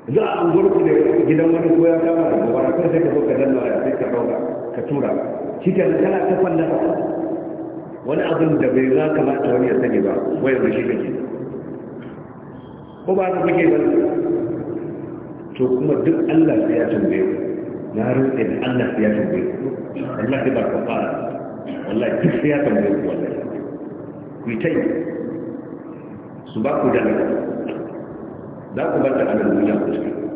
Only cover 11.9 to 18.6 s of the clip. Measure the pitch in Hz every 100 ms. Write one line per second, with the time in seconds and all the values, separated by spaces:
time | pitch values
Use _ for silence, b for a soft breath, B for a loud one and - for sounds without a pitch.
11.9 | - - - - - - - - - -
12.9 | - - 190 185 185 175 170 165 - -
13.9 | - - - - - - - - - -
14.9 | - - - - - - - 127 127 151
15.9 | - - 160 - 160 156 160 - - -
16.9 | - - 95 95 - - - - - -
17.9 | 107 123 127 135 120 110 110